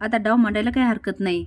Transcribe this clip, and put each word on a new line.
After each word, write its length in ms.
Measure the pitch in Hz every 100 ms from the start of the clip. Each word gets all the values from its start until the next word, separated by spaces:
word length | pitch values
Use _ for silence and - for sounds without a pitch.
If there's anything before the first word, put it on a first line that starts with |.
आता 160 | 220 226
डाव 180 | 214 240
मांडायला 360 | 214 214 233
काही 160 | 262 247
हरकत 320 | 220 196 190
नाही." 260 | 190 175